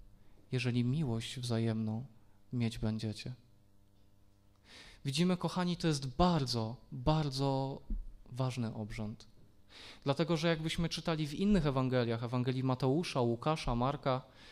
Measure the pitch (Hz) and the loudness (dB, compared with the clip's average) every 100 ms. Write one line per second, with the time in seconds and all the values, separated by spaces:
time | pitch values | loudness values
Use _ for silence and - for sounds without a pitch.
0 | - - - - - 127 120 120 120 151 | -20 -20 -20 -20 -6 -2 0 2 2 0
1 | 139 113 117 131 123 113 113 110 110 110 | 0 -2 -4 -6 -2 0 2 0 -2 -4
2 | 135 - - - - 123 113 - 110 110 | -8 -16 -20 -20 -6 -2 -2 0 -2 -2
3 | 110 107 123 127 - - - - - - | -4 -6 -10 -12 -18 -20 -20 -20 -20 -20
4 | - - - _ - _ - - - - | -20 -20 -20 _ -20 _ -20 -20 -20 -12
5 | 139 139 180 175 165 185 180 170 165 143 | -4 2 2 2 0 -2 -2 0 0 0
6 | 135 - 180 165 127 120 110 127 - 135 | 0 4 4 4 2 0 -2 -6 -12 -2
7 | 123 156 151 131 139 135 135 - - - | 2 2 2 0 0 0 -2 -4 -4 -4
8 | - - - 123 127 123 113 113 107 110 | -6 -14 -8 -2 -2 0 -4 -4 -6 -6
9 | 107 - - - - - - - - - | -6 -8 -16 -20 -20 -20 -20 -20 -20 -6
10 | 139 139 160 160 170 160 156 - 160 - | -2 0 2 2 2 0 -2 -2 -2 -2
11 | 170 156 147 151 202 202 147 131 131 127 | -2 -2 -2 0 4 4 4 2 2 2
12 | 117 113 120 123 123 127 131 127 131 151 | 2 0 -2 0 0 0 0 2 2 2
13 | 170 135 117 117 151 156 - 120 127 143 | 0 2 2 2 0 0 0 0 0 0
14 | 139 131 - - - | 0 -2 -4 -18 -20